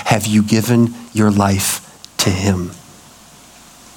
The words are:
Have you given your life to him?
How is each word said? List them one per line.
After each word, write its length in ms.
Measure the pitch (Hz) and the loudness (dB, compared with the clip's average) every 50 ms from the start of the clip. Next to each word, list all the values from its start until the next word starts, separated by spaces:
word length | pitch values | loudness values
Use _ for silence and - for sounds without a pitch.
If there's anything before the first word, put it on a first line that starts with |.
| - | -2
Have 220 | - 123 107 101 107 | -2 -2 0 0 0
you 160 | 107 107 104 | 2 2 2
given 500 | 104 113 110 107 113 120 117 117 113 117 - - - - | 2 0 0 0 2 2 2 2 0 -2 -6 -14 -6 -2
your 180 | 107 107 107 | 0 2 2
life 500 | 101 101 101 98 98 95 - - - - - - - - - - - - | 2 2 2 2 0 -2 -2 -4 -6 -8 -10 -16 -20 -20 -20 -12 -6 -4
to 100 | - 107 | -2 -2
him? 420 | 95 92 95 104 95 90 87 90 - - - - - - - - - - - - - - - - - - - - - - - - - | -2 0 0 0 -2 -2 -4 -8 -12 -16 -20 -20 -20 -20 -20 -20 -20 -20 -20 -20 -20 -20 -20 -20 -20 -20 -20 -20 -20 -20 -20 -20 -20